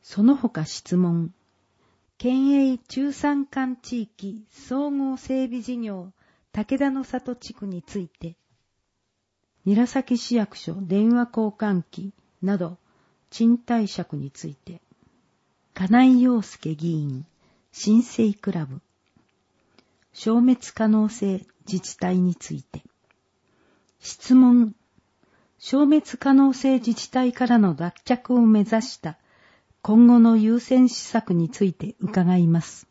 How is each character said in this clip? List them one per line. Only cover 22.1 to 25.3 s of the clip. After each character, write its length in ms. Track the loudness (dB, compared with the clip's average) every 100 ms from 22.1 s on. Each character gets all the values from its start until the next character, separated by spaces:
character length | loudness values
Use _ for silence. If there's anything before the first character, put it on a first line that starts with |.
| 0
に 160 | 0 -4
つ 180 | -10
い 80 | -14
て。 220 | -14 -20 _ _ _ _ _ _ _ _ _ _ _ _
質 360 | -20 -18 4 6
問。 400 | 8 6 2 -4 _ _ _ _ _